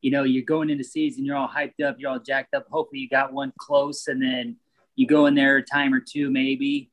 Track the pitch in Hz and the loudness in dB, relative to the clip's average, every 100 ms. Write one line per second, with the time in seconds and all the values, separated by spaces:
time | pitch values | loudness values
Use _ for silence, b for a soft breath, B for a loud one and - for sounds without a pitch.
0 | 135 139 135 127 123 156 156 143 127 160 | -2 0 2 0 0 0 0 -4 -6 -4
1 | 151 127 139 143 127 147 143 - 147 123 | -4 -2 -4 -4 -4 -4 -6 -4 -4 -4
2 | 139 127 117 135 135 139 - 156 156 139 | -6 -6 -4 -4 -2 -6 -4 -4 -4 -8
3 | 127 135 135 131 139 - - 143 143 147 | -2 0 0 -4 -8 -10 0 2 2 -4
4 | - 131 131 127 120 117 _ _ _ - | -6 -2 -2 -2 -6 -12 _ _ _ 0
5 | 127 151 147 139 135 139 131 143 139 131 | 4 6 6 6 6 4 2 0 2 0
6 | - 147 143 135 135 131 139 143 127 | -2 -4 -2 0 0 0 -2 -2 -6